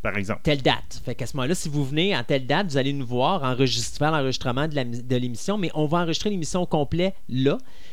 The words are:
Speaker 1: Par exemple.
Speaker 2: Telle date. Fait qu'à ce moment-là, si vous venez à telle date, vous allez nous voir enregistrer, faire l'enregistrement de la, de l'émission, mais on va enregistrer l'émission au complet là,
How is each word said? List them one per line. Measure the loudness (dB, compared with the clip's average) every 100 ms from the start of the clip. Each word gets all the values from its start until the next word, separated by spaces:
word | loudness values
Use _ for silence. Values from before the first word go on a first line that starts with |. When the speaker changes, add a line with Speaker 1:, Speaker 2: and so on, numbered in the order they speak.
Speaker 1:
Par | -2 0
exemple. | -2 0
Speaker 2:
Telle | 0 2
date. | 2 2 -2 -6
Fait | -4 -4
qu'à | -4
ce | -2
moment-là, | 0 0
si | 0
vous | -2
venez | 0 2 2
à | 0
telle | 0 0 2
date, | 0 2
vous | 0
allez | 0
nous | 0 0
voir | 2 2 2
enregistrer, | 0 2 2 2 -2 0
faire | 0
l'enregistrement | 2 0 0 -2 0 0
de | 0
la, |
de | -2 -4 -2 0
l'émission, | 0 -2 -2 -2
mais | 0
on | 0 2
va | 2
enregistrer | 2 0 0
l'émission | -2 0 -2
au | 0
complet | 0 0 0 0 -2 -2
là, | 0 2 2 -2 -6 -6